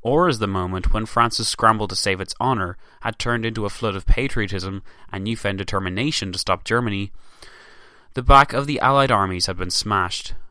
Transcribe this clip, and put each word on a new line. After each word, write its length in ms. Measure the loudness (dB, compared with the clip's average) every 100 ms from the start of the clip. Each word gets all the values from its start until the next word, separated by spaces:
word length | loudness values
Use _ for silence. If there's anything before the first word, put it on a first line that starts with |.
or 260 | 2 2 4
as 100 | 2
the 80 | 0
moment 460 | -2 -2 -2 2
when 140 | 2 0
France's 420 | 2 2 2 -4
scramble 400 | 2 4 4 0
to 80 | -2
save 240 | -2 -2
its 140 | -4 -2
honour 360 | -2 0 -4 -8 -16 -8
had 180 | -8 -4
turned 280 | -2 0 -2
into 180 | -2
a 60 | -4
flood 260 | -2 -2 -2
of 100 | 4
patriotism 760 | 4 4 0 -2 -4 -6 -8 -12 -18 -12
and 120 | -6
newfound 340 | -4 -2 -2 -2
determination 760 | -2 -2 -2 -2 -2 -2 -4
to 60 | -6
stop 260 | -4 -4
Germany, 480 | 0 -2 0 -4 -6 -10 -16 -20 -20 -20 -20 -20 -20 -20 _
the 80 | -6
back 300 | 6 8 8
of 140 | 2 -2
the 120 | 0
Allied 320 | 2 4 4
armies 360 | 4 2 0 -2
had 100 | -2
been 140 | -2
smashed 640 | -2 0 0 0 -4 -6 -6 -6